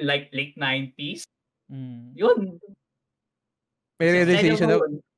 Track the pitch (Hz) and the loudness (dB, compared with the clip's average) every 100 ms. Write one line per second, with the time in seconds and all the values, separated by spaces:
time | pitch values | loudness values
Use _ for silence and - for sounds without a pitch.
0 | 147 143 143 135 143 - 139 131 135 - | -2 -2 -4 -8 -8 -6 -4 -2 -6 -10
1 | 147 147 - _ _ _ - 135 131 120 | -10 -10 -14 _ _ _ -18 -14 -12 -14
2 | 120 139 202 480 196 170 - - _ _ | -16 -2 2 2 0 -8 -20 -20 _ _
3 | _ _ _ _ _ _ _ _ _ - | _ _ _ _ _ _ _ _ _ -2
4 | 165 175 175 180 165 160 165 165 - 147 | 2 4 4 4 4 4 4 2 2 -4
5 | - | -14